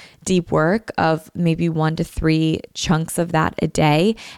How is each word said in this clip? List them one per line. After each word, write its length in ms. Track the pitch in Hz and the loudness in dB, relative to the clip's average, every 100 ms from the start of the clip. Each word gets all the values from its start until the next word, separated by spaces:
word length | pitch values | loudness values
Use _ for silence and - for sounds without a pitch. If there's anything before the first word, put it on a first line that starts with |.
| - - | -20 -10
deep 280 | - 185 170 | 0 0 2
work, 400 | 156 160 220 - - | 2 2 0 -2 -2
of 340 | 160 160 - - | 0 0 -4 -2
maybe 320 | 170 165 170 | 0 0 -2
one 280 | 160 156 165 | 0 0 -2
to 60 | |
three 580 | 165 - 160 160 160 - - - | -6 -2 0 2 2 -2 -6 -6
chunks 420 | - 156 160 - | -2 0 -2 -4
of 140 | 170 | 0
that 240 | 160 160 - | 0 0 0
a 60 | 160 | -2
day, 480 | - 156 151 196 220 - | 0 2 4 2 0 -8